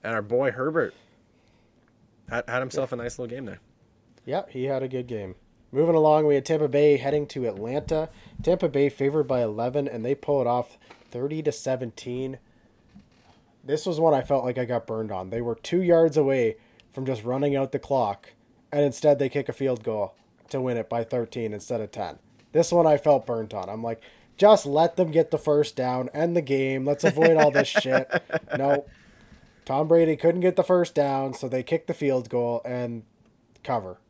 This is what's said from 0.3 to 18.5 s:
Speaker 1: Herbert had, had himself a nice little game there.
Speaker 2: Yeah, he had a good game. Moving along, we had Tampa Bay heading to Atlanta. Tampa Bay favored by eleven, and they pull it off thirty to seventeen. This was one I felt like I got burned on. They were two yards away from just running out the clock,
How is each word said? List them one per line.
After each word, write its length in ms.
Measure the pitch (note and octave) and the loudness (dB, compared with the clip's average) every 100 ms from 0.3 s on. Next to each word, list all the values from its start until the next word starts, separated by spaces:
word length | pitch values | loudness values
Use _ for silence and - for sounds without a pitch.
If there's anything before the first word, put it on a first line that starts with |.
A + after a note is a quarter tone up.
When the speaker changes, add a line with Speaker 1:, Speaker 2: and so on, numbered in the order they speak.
| A#2+ C3+ | 0 0
Speaker 1:
Herbert 420 | B2+ C#3 D#3+ A2+ - _ _ _ _ _ _ _ _ _ _ _ _ - | -2 -2 0 -2 -6 _ _ _ _ _ _ _ _ _ _ _ _ -8
had, 180 | A#2+ - | -8 -4
had 120 | B2 | -6
himself 320 | C3 C#3+ C3 | -4 -6 -6
a 40 | |
nice 220 | B2 A#2+ - | -6 -8 -10
little 160 | A#2+ | -12
game 100 | B2 | -10
there. 140 | A#2 F#2 _ _ _ _ _ _ | -12 -14 _ _ _ _ _ _
Speaker 2:
Yeah, 180 | - D#3+ - | -6 -6 -6
he 160 | C3 | -6
had 180 | C3 C3 | -4 -4
a 40 | C3 | -4
good 200 | C3 B2 | -8 -8
game. 280 | A2+ G2 F#2 _ _ _ | -10 -10 -14 _ _ _
Moving 240 | C3 E3 | 0 4
along, 300 | D#3+ D3+ D3+ | 4 6 6
we 100 | D3+ | 4
had 100 | C#3 | 2
Tampa 220 | - D#3+ D3 | 0 0 2
Bay 300 | C#3+ D3+ C#3 | 4 6 4
heading 300 | C#3 D3 C#3+ | 2 -2 -4
to 180 | C#3 | -4
Atlanta. 640 | A#2+ G2 A2 C#3 D3 D#3 D#3+ - - - | -6 -4 -6 -6 -2 -4 -4 -12 -18 -4
Tampa 280 | - F3 E3 | 0 2 0
Bay 200 | C#3 C#3+ | 2 0
favored 360 | - C#3 D3+ | 2 0 0
by 160 | C3+ B2+ | 0 0
eleven, 460 | A2+ G#2+ B2 C#3+ C#3 | -2 -2 -2 -2 -4
and 160 | A#2+ | -6
they 100 | A#2 | -4
pull 260 | C#3 - C#3+ | -4 0 0
it 60 | A#2+ | 2
off 300 | A#2+ A#2+ - _ - _ | 0 -2 -12 _ -20 _
thirty 300 | B2 C#3 D#3 | -8 -6 -2
to 80 | D3+ | -4
seventeen. 880 | - C3 B2+ B2 - B2 B2 C3 C3 _ _ _ _ _ - _ _ _ _ _ _ | -4 -4 -4 -6 -10 -10 -8 -8 -10 _ _ _ _ _ -20 _ _ _ _ _ _
This 220 | C3 D#3 | -4 -4
was 140 | F#3+ D#3 | -2 2
one 140 | D#3+ | 2
I 80 | C#3 | 2
felt 240 | B2 C#3 | 2 0
like 120 | B2 B2+ | 0 -4
I 80 | |
got 220 | A#2+ A#2+ - | -2 -4 -4
burned 240 | A2 A2 | -6 -6
on. 180 | G2 F#2+ | -6 -6
They 120 | A2+ | -6
were 140 | A#2+ | -6
two 260 | A2+ - F3 | -8 -4 -2
yards 360 | F3+ E3 E3 D3 | 4 6 6 4
away 380 | C3+ C3+ A2+ G#2+ _ _ _ | 2 2 0 -2 _ _ _
from 140 | - | -8
just 180 | C3 B2 | -6 -4
running 320 | A2 C3 C#3+ | -4 -2 0
out 160 | C#3 C3+ | 0 -2
the 60 | C3+ | -6
clock, 560 | - C3+ G#2+ G2 - _ _ | -2 0 0 -4 -14 _ _